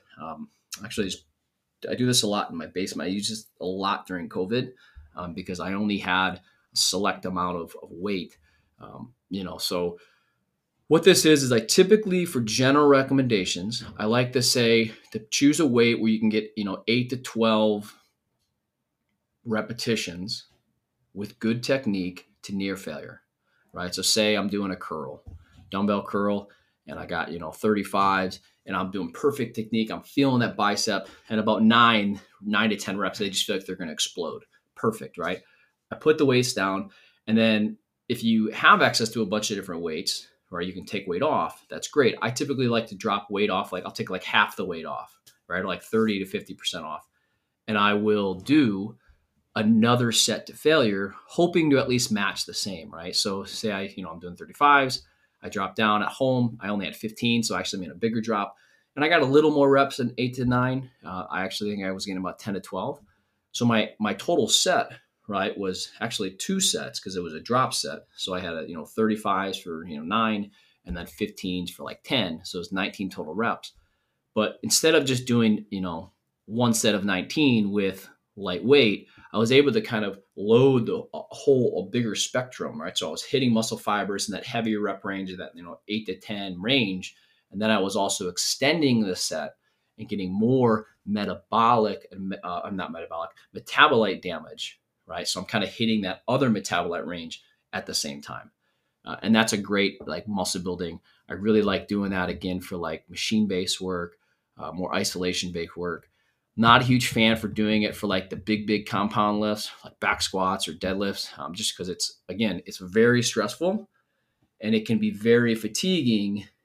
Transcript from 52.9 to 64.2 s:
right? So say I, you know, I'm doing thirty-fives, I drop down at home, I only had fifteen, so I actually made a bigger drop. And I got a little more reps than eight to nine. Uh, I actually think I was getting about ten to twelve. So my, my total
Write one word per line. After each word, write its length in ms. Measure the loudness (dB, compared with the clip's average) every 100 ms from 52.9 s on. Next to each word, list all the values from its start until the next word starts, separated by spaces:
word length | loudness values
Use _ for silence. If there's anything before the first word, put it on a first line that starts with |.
right? 240 | -12 -6 -2
So 280 | -2 -4
say 280 | -8 -6 -4
I, 220 | -4 -6 -10
you 60 |
know, 60 | -12
I'm 80 | -12
doing 160 | -14 -14
thirty-fives, 640 | -16 2 6 6 4 -2 -10 _ _ _
I 80 | -10
drop 260 | -6 -6 0
down 280 | 2 2
at 60 | 0
home, 480 | 0 0 2 0 -2
I 80 | -6
only 160 | -4 -4
had 100 | -8
fifteen, 460 | -10 -2 0 2
so 140 | 0 -2
I 40 |
actually 220 | -4 -6
made 100 | -10
a 40 | -4
bigger 260 | -4 -2
drop. 340 | -2 -2 -4 -10 _ _ _ -4
And 80 |
I 60 | 2
got 140 | 4
a 20 | 6
little 260 | 6 6
more 180 | 6 6
reps 280 | 6 4 0
than 160 | -4 -2
eight 180 | -4 -2
to 100 | 0
nine. 460 | 2 2 -2 -8 _
Uh, 220 | -12 -10 -6
I 140 | -4
actually 280 | -4 -4 -6
think 120 | -4 -4
I 60 |
was 140 | -6 -6
getting 160 | -6
about 180 | -6 -6
ten 140 | -6
to 80 | -6
twelve. 400 | -6 -6 -6 -8 _ _ _ _ _
So 140 | 0 4
my, 260 | 4 2 -2
my 140 | -4
total 340 | -2